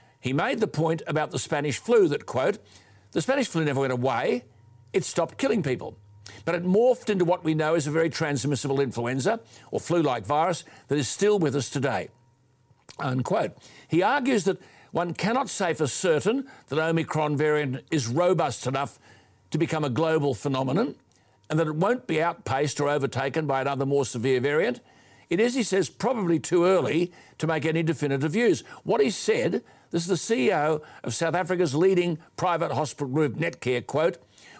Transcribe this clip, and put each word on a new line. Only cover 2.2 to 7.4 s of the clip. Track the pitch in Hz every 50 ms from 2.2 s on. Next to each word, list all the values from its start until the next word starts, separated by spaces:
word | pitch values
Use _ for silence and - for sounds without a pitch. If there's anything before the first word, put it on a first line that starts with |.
| -
quote, | - - 135 131 143 151 - - - - - - _ - _ _ _
"The | - -
Spanish | - - 269 285 240 -
flu | - 165 160
never | 147 135 135
went | 135 131
away, | 127 120 123 131 120 113 139 202 240 247 - - _ _ - - - - - _ -
it | 196 -
stopped | - - 175 165 165 - -
killing | 262 269 240 208
people. | - 135 127 - - 113 - - - - - - - - - - -
But | 170 170
it | 170 175
morphed | 180 185 214 240 254 247 247 - -
into | 208 185 180
what | 160 180 175